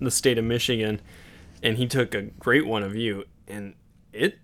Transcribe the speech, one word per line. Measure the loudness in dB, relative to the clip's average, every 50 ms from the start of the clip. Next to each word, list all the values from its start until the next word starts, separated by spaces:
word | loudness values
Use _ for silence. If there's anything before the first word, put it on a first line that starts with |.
the | -4 -2
state | -2 2 2 4 4 4
of | 2
Michigan, | 0 0 0 0 0 0 0 0 0 -2 -4 -6 -12 -20 -20 -20 -20 -20 -20 -20 -20 -18 -2 -2
and | 0 0
he | 2 0
took | 0 2 0 0 0 0
a | -4 -4
great | -6 -10 -6 0 4 4 4 4
one | 4 0 -2 -2
of | -2 -4
you, | -2 -2 -2 -4 -4 -8 -12 -16 -20 -20
and | -14 -12 -12 -12 -12 -14 -18 _ -20 _ -20 -20 _ -6
it | -2 -2 -2 -2 -4